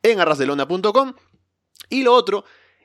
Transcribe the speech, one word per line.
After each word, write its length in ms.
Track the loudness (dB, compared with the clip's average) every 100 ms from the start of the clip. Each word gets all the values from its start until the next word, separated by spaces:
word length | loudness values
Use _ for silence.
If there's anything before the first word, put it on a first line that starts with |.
en 180 | 0 2
arrasdelona 480 | 2 0 -2 -4 -4
punto 240 | -2 0
com. 220 | 0 -2 -6 _ _ _ _ _ -20 -8
Y 120 | -2
lo 140 | 2 2
otro 300 | 2 -4 -8 _ _ _